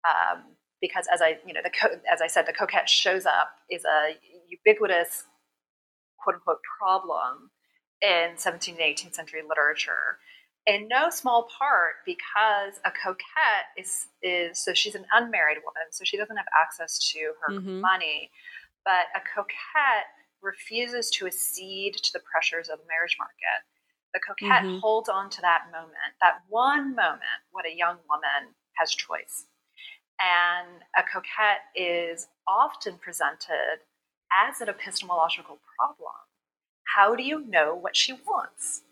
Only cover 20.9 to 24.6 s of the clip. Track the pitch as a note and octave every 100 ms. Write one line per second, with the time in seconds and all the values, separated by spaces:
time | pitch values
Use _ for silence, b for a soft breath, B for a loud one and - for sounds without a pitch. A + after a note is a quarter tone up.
20.9 | A#3+ A3+ - F#3 - - G3 F#3+ F#3+ G3
21.9 | G3 - F3 - E3 E3 E3+ E3 D#3 E3
22.9 | E3 E3+ - - _ - - _ _ _
23.9 | _ _ F#3+ - G3 G3+ B3+